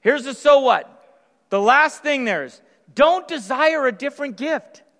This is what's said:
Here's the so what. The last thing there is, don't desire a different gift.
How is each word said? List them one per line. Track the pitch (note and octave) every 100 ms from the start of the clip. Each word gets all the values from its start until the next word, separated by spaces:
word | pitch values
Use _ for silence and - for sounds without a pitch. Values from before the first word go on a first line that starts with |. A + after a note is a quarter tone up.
Here's | - C#4+
the | C4
so | C4 D4 C#4+
what. | C4 F#3+ - - _ _ _ _ _
The | G3
last | G#3 C4 D4+ -
thing | D4 C#4+
there | A#3+ F3+
is, | C3 - _ _ _
don't | D3 D4 F#4 F4+
desire | D#4+ G3 C4 D#4 D#4+ C4+
a |
different | G3 C#4 C#4+ C#4+ G3+
gift. | C#4 D4+ - - _ _